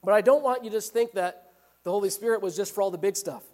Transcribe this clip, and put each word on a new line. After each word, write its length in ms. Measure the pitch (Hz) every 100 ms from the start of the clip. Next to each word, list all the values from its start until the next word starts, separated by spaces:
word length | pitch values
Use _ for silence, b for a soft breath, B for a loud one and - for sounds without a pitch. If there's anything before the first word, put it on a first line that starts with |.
But 100 | 190
I 60 | 208
don't 220 | 208 285
want 200 | 277 247
you 80 | 226
to 60 | 214
just 160 | 208
think 200 | 226 233
that 400 | 196 180 - _ b b b
the 80 | 180
Holy 200 | 202 196
Spirit 320 | 190 226 226
was 120 | 190
just 180 | 165 190
for 80 | -
all 100 | 196
the 80 | 180
big 180 | 196 196
stuff. 260 | - - -